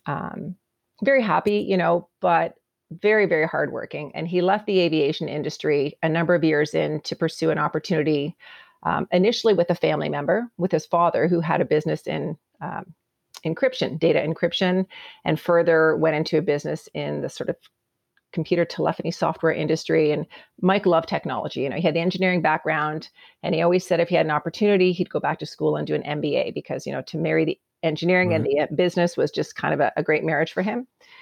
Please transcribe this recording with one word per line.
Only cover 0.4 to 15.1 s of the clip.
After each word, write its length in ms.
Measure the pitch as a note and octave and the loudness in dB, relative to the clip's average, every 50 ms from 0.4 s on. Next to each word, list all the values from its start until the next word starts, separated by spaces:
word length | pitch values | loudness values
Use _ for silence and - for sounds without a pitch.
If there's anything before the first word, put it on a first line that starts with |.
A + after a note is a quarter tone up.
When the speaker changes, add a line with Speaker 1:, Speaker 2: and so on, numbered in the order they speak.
| - D#3 F3+ - _ _ _ _ _ _ _ - G#3 | -10 -10 -12 -14 _ _ _ _ _ _ _ -4 0
Speaker 1:
very 180 | C4+ C#4 C4+ | 2 2 2
happy, 360 | A3+ G3+ E3 F3 - G#3 G#3 | 2 2 0 0 2 2 0
you 180 | G#3 - - G3 | 0 0 0 0
know, 320 | F3+ E3+ E3+ E3+ F3 E3+ _ _ _ | 2 2 2 2 0 -2 _ _ _
but 340 | - F3+ E3+ E3 E3 E3+ - _ _ _ _ _ _ - | 0 2 2 2 2 -2 -6 _ _ _ _ _ _ -20
very, 360 | E3 E3+ - G#3 G#3+ G#3+ G3+ | -6 -2 2 2 4 4 4
very 180 | E3 E3+ D#3 D#3 | 4 2 2 0
hardworking. 680 | D#3+ - C#3+ D3+ C#3 - - - - - D3 D3+ C#3 - | 0 0 -2 -2 -2 -4 -6 -8 -8 -10 -10 -10 -10 -8
And 120 | - D#3+ | -8 -6
he 140 | E3+ F3 F3+ | -2 0 2
left 240 | F3 F3+ G3 G#3+ G#3+ | 2 2 2 0 0
the 140 | - G3 F#3 | 0 2 2
aviation 500 | F3 E3 D#3 D#3 C#3+ C#3 - - E3 - | 4 4 2 2 2 0 0 -2 -6 -6
industry 640 | - D3+ - D3+ - - - D3+ D3 D3 C3+ C#3+ - - | -4 -4 -6 -6 -6 -4 -2 0 0 0 0 -2 -4 -4
a 80 | - D#3+ | -2 0
number 240 | D#3 E3 E3 D#3 F3 | 0 0 2 2 2
of 100 | E3+ D#3 | 2 4
years 300 | D#3+ D3+ D3 D#3 D3+ - | 2 2 2 2 0 0
in 280 | D#3+ D#3 D3 D#3 D3+ | 0 0 0 -2 -4
to 140 | - - - | -6 -8 -6
pursue 360 | - E3 D#3+ - - D#3+ D#3+ | -4 -4 -4 -2 -2 0 0
an 80 | D3+ D#3 | 0 0
opportunity, 760 | D3+ D3+ - D3+ - - E3+ D#3 C#3+ D#3 D3+ C#3+ C#3+ D#3+ - _ - - - - - _ _ _ | 0 -2 -4 -4 -4 -2 -2 0 0 0 0 0 -2 -4 -8 _ -16 -20 -20 -20 -20 _ _ _
um, 260 | - - - - - - | -4 -2 -2 -2 0 0
initially 420 | - F3+ F#3 A3 A#3 - - A3+ G3+ | 2 2 4 2 2 2 2 2 4
with 160 | E3 F3 F3 | 4 2 2
a 60 | F3 | 0
family 340 | - - D#3+ D#3 D3+ D3+ D3+ | 0 0 0 0 0 -2 -2
member, 400 | D3 C#3+ D3 D#3 F3+ A3 A#3+ A#3+ _ | -4 -2 -2 0 0 0 -2 -4 _
with 140 | - E3+ F3+ | -4 -2 0
his 160 | - E3 - | 0 -2 0
father, 400 | - - E3+ E3+ E3+ - - C3+ | 0 2 2 2 2 2 2 2
who 120 | E3+ F3 E3+ | 2 2 2
had 220 | D#3+ D#3+ D3+ D3+ | 0 0 0 0
a 40 | D3+ | 2
business 420 | D3 D#3 D3+ D#3 D#3+ D#3 D3+ - | 2 0 0 0 0 -4 -4 -4
in, 280 | - D3+ D3+ C#3+ D3+ - - _ _ _ - | -6 -6 -4 -4 -6 -8 -10 _ _ _ -12
um, 340 | - - - - - - - _ _ _ _ _ _ _ - - - | -12 -10 -10 -10 -12 -14 -20 _ _ _ _ _ _ _ -14 -8 -6
encryption, 540 | D#3 E3+ - - - - - D3+ - C3+ D#3 | -6 -2 0 0 -2 0 -2 -4 -4 -2 0
data 200 | - E3+ - - | 2 2 2 2
encryption, 680 | D3 D3+ D#3+ - - E3+ - F#3+ G3 F3+ F3+ F#3 F#3 - - - - - | 0 -2 -2 -2 -2 -2 0 0 0 2 2 0 0 -2 -6 -16 -20 -20